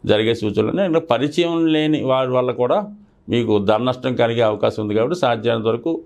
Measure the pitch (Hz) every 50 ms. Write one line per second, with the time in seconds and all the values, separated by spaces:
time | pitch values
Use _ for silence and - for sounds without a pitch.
0 | - - 104 107 110 110 117 113 107 107 98 107 110 113 139 175 202 180 160 165
1 | 160 - 120 117 131 147 151 175 170 170 170 165 165 160 156 151 151 151 151 139
2 | 107 131 131 131 131 127 127 127 127 123 120 123 123 123 156 202 202 208 - -
3 | - _ _ _ _ - 101 120 117 110 107 104 98 98 107 107 120 127 123 -
4 | - 131 123 110 120 117 117 117 117 107 107 101 113 110 107 - 107 107 104 107
5 | 117 131 175 180 - 123 117 113 107 117 117 113 107 113 113 120 120 160 165 160
6 | -